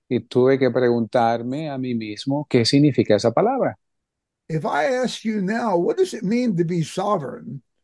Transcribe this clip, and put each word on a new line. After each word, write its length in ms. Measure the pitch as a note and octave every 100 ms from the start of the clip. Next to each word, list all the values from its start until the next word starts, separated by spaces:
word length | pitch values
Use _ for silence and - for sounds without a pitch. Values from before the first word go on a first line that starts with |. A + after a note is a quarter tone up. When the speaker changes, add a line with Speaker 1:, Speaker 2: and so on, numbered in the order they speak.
| -
Speaker 1:
Y 120 | B2
tuve 380 | - B2+ B2+ C3+
que 120 | C3
preguntarme 1000 | B2 B2 A#2+ A2+ B2+ A#2 A#2 A#2+ C#3 D#3+
a 80 | C3
mí 160 | B2+
mismo, 520 | A#2 A2 G#2 - C#3+ D3
¿qué 140 | B2+
significa 500 | A2+ C#3+ D3 B2 G#2+ G#2
esa 140 | A#2
palabra? 460 | A2+ G#3 C4 C3+ A2 _ _ _ _ _ _ -
Speaker 2:
If 160 | D#3+ G#3
I 200 | C#4+ D4 B3+
ask 220 | B3+ -
you 160 | G#3+ G#3+
now, 360 | F#3 A3+ A3+ F3+
"What 180 | F3+ D4
does 160 | F#4+
it 100 | A#3
mean 320 | F3+ A#3 B3 E3+
to 80 |
be 180 | E3+ F3
sovereign?" 800 | D3+ - G3+ G3+ C3+ - - C#3 _ _